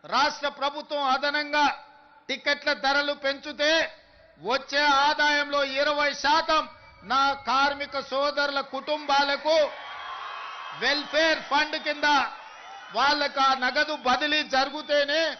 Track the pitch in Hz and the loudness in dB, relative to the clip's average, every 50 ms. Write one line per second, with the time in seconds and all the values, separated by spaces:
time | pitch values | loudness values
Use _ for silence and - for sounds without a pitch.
0 | - 151 190 247 285 294 294 - 294 285 285 262 269 285 277 302 - - 302 294 | -8 -2 0 0 0 0 -2 -4 -6 -6 -4 -2 -4 -4 -4 -6 -8 -6 -4 -2
1 | 285 262 262 269 277 285 285 294 294 285 294 294 294 269 - - - - - - | 0 0 0 2 0 -2 -2 -2 -4 0 2 2 2 2 0 -4 -12 -20 -20 -20
2 | - - - - _ - 262 220 - 294 285 285 - 294 285 - 285 269 277 285 | -20 -20 -20 -20 _ -8 -8 -4 -2 -2 -2 0 0 -4 -2 0 0 0 2 2
3 | 285 294 285 285 277 269 277 277 - 302 294 302 294 302 320 320 294 - - - | 0 0 -4 -2 -2 -4 -4 -4 -8 -12 -4 0 0 2 2 2 0 -2 -6 -18
4 | - _ _ - - - _ - 151 202 247 269 269 - 277 285 294 294 277 277 | -20 _ _ -20 -20 -20 _ -10 -4 -4 -4 -4 -4 -2 0 2 4 4 4 4
5 | 285 294 302 302 294 294 294 294 285 285 285 285 277 269 262 269 294 302 294 294 | 4 2 2 2 2 2 2 2 0 0 0 0 0 0 0 0 0 2 2 2
6 | 294 285 269 - - 277 302 330 320 330 311 311 277 - - - - - - - | 0 0 -2 0 2 2 2 2 4 2 2 2 2 -2 -14 -20 -20 -20 -20 -20
7 | 175 190 247 269 277 277 269 277 - 226 247 269 277 285 285 277 285 285 285 277 | -6 -2 2 2 2 2 0 -2 -2 0 2 2 2 2 0 -2 -8 -6 -6 -6
8 | - - 254 269 285 294 285 294 285 285 277 277 262 - - 269 262 294 302 302 | -6 -2 -2 0 0 0 0 0 0 0 0 -4 -4 -4 -8 -8 -4 -2 -4 -4
9 | 302 285 277 277 285 277 277 277 - 302 320 320 294 262 - - - - - - | 0 2 2 2 4 2 -2 -2 2 2 4 4 4 2 -2 -10 -12 -12 -12 -12
10 | - - - - - - - - - - - - - - - 147 208 262 285 294 | -12 -10 -10 -10 -10 -10 -10 -10 -12 -12 -12 -12 -12 -12 -10 -4 -2 -2 -2 -2
11 | 277 - 285 302 320 320 311 302 - - 269 294 302 302 311 311 311 302 294 294 | -4 0 2 4 4 4 2 0 0 0 0 0 0 0 -4 -4 -4 -4 -4 0
12 | 294 294 294 269 247 226 - - - - - - - - - - - - 175 214 | 2 4 4 4 2 0 -6 -12 -16 -18 -18 -18 -18 -18 -18 -18 -16 -6 0 2
13 | 262 285 294 294 285 277 277 277 269 269 269 247 254 254 254 302 302 302 302 285 | 4 4 4 2 0 -2 2 2 4 4 4 2 0 0 2 0 0 0 -2 -2
14 | 233 254 254 - 302 294 302 302 294 - 269 262 269 285 294 302 294 302 294 294 | 2 2 2 2 2 0 0 0 0 0 0 0 0 0 -2 -8 -2 2 2 2
15 | 285 277 294 320 330 311 262 | 2 2 2 0 0 0 -2